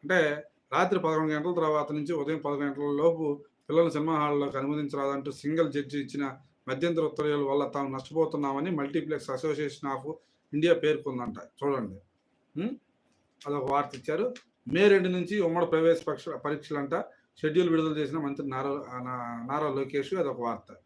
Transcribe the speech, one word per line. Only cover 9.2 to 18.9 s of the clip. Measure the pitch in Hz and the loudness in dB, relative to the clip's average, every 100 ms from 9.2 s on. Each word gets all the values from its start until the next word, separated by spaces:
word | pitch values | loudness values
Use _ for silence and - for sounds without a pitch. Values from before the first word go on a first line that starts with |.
| - 131 156 147 147 131 143 135 | -4 -4 -2 -2 -4 -6 -6 -6
of | 139 165 _ _ _ 147 | -8 -12 _ _ _ 2
India | 160 | 4
పేర్కొందంట. | 170 151 151 147 127 120 - | 6 4 0 -2 -6 -6 -8
చూడండి, | - _ 139 135 107 92 _ _ _ _ _ 147 | -14 _ -2 0 -2 -10 _ _ _ _ _ -6
ఉం? | 202 269 _ _ _ _ _ _ 143 | -4 -6 _ _ _ _ _ _ -6
అదొక | 147 131 | -4 0
వార్త | 139 143 131 | 0 0 -6
ఇచ్చారు. | - 160 240 247 _ _ - | -4 -2 -2 -4 _ _ -2
మే | 151 208 | 4 8
రెండు | 196 180 | 8 4
నుంచి | 180 175 208 | 0 -2 0
ఉమ్మడి | 170 165 165 | 2 2 2
ప్రవేశ | 160 165 165 - | 4 4 4 2
పక్ష-, | 151 - | -6 -6
పరీక్షలంట. | 139 147 147 - 147 139 165 - - _ _ | -6 -4 -6 -4 -4 -2 -2 -4 -14 _ _
షెడ్యూల్ | 156 156 180 | 0 4 4
విడుదల | 160 160 151 | 4 2 0
చేసిన | 143 156 | -2 -2
మంత్రి | 143 139 139 | -4 -4 -4
నారా, | 131 139 | -4 -2
ఆ, | 143 117 | -4 -6